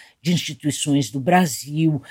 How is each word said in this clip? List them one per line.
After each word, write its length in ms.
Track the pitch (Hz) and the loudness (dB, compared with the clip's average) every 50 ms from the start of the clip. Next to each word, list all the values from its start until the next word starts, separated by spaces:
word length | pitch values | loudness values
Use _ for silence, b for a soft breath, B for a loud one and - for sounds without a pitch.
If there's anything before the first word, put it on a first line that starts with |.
| b b b b _ | b b b b _
de 100 | 165 180 | 0 0
instituições 800 | 160 - - 147 120 - 151 135 - - 151 143 139 135 107 | 0 -2 -4 -10 -6 -4 -4 -4 -2 -2 0 2 0 0 0
do 100 | 107 139 | -4 -4
Brasil, 800 | 131 170 175 180 185 160 117 - - 135 147 156 160 160 151 135 B B | 0 2 4 4 4 2 -2 -6 -10 -8 -2 0 2 2 2 0 B B